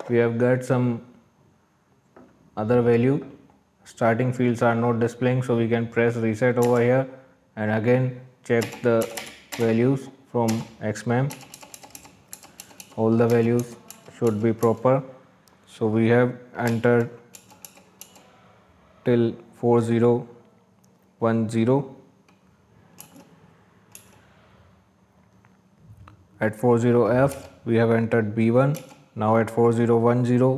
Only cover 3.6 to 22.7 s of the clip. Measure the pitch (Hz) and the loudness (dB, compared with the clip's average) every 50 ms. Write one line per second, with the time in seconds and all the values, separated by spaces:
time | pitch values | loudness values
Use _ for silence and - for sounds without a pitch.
3.6 | _ _ _ _ _ - - - 123 113 113 113 127 127 123 127 127 123 120 113 | _ _ _ _ _ -20 -8 -2 0 0 0 0 0 -2 -2 0 0 0 0 2
4.6 | 127 120 117 113 117 120 117 110 117 117 - - 127 127 127 127 127 - 123 117 | 2 0 2 2 0 0 0 0 -2 -4 -2 -2 -2 -2 0 -2 -2 -2 -2 -2
5.6 | 117 110 117 117 117 113 - 117 117 120 117 120 113 113 110 107 127 123 117 123 | 0 0 -2 -2 -2 -4 -2 0 0 0 0 0 -2 -2 -2 0 0 0 0 2
6.6 | 120 120 123 120 117 120 127 135 131 - - - - - _ _ _ _ _ 110 | 2 2 2 2 2 2 2 0 0 -4 -8 -18 -20 -20 _ _ _ _ _ -6
7.6 | 107 107 107 110 104 117 123 127 131 127 123 - - - _ _ _ - 123 117 | -4 -2 -2 -2 0 2 2 2 0 -2 -4 -8 -14 -20 _ _ _ -2 0 0
8.6 | 113 104 - - - 120 117 113 110 - - - - - - - - _ - - | 0 -2 -6 -4 -2 0 0 0 0 -2 -6 -12 -16 -16 -18 -20 -20 _ -8 -4
9.6 | 117 113 113 113 120 131 139 135 - - - - _ _ - 123 117 113 113 117 | -2 0 0 2 2 0 0 -2 -4 -10 -18 -20 _ _ -4 -2 -2 -2 -2 -4
10.6 | - - - - 104 107 104 - - 123 120 123 135 147 - - - - - - | -6 -10 -14 -10 -8 -8 -8 -6 -6 -4 -2 -2 -2 -4 -6 -10 -18 -20 -20 -20
11.6 | - - - - - - - - - - - _ _ _ - - - - - - | -20 -20 -20 -20 -20 -20 -20 -20 -20 -20 -20 _ _ _ -20 -20 -20 -20 -20 -20
12.6 | - - - - - - - - 110 113 113 117 120 117 120 120 113 117 120 120 | -20 -20 -20 -20 -20 -16 -8 -4 0 0 2 2 2 4 2 2 2 2 0 -2
13.6 | 120 117 - - - - - - - - - - 120 117 107 104 110 113 110 110 | -2 -4 -10 -18 -20 -20 -20 -20 -20 -20 -10 -4 -2 -2 0 0 0 -2 0 0
14.6 | - 117 110 107 - 127 131 139 - - - - - _ _ _ _ _ _ _ | 0 0 0 0 0 0 0 0 -2 -8 -16 -20 -20 _ _ _ _ _ _ _
15.6 | _ _ - - 120 110 107 113 113 113 117 120 123 123 123 - - - - - | _ _ -10 -6 -4 -2 0 0 2 2 4 2 2 0 -2 -6 -14 -16 -10 -6
16.6 | 117 120 117 113 117 120 120 120 117 117 - - - _ - - - _ - - | -4 -2 -2 0 0 2 2 2 0 -2 -6 -14 -20 _ -20 -20 -20 _ -20 -20
17.6 | - - _ - _ _ _ _ - - _ - - _ _ _ _ _ _ _ | -20 -20 _ -20 _ _ _ _ -20 -20 _ -20 -20 _ _ _ _ _ _ _
18.6 | _ _ _ _ _ _ _ _ _ 127 120 120 117 113 - - - - - - | _ _ _ _ _ _ _ _ _ 0 0 2 0 0 -2 -6 -14 -20 -14 -4
19.6 | - 120 120 117 113 117 117 117 117 120 120 120 135 - - - - _ _ _ | 0 2 2 2 2 2 0 2 2 2 2 0 -2 -8 -16 -20 -20 _ _ _
20.6 | _ _ _ _ _ _ _ _ _ _ _ _ 117 113 113 113 113 104 113 113 | _ _ _ _ _ _ _ _ _ _ _ _ -2 -2 0 0 -2 -2 -2 -2
21.6 | 113 117 131 139 139 - - - - _ _ _ _ _ _ _ _ _ _ _ | 0 2 0 0 -2 -4 -12 -20 -20 _ _ _ _ _ _ _ _ _ _ _
22.6 | _ _ | _ _